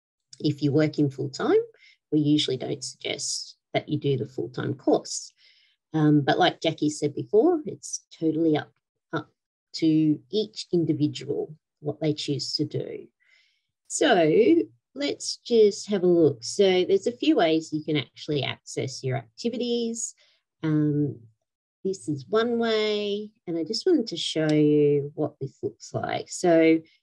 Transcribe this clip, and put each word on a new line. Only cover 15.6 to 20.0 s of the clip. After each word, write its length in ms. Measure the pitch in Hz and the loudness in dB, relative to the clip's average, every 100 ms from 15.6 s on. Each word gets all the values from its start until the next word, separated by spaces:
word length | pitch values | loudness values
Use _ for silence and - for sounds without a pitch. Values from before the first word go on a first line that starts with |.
| 208 196 - | 4 2 -4
have 140 | 202 | 0
a 60 | 180 | 2
look. 320 | 170 156 - | 4 4 2
So 420 | - - 196 180 | -6 2 2 4
there's 220 | 180 190 190 | 2 0 0
a 100 | 240 | -2
few 200 | 285 285 | 0 2
ways 340 | 170 160 160 | 2 2 -2
you 120 | 156 | -6
can 120 | 151 151 | -2 -4
actually 480 | 139 - - 147 | -4 -10 -6 -4
access 600 | - - - - 123 - | -4 -8 -10 -8 -8 -8
your 120 | 131 127 | -6 -6
activities. 1000 | - - 233 247 240 240 233 226 | -8 -8 -6 -4 -4 -2 -4 -6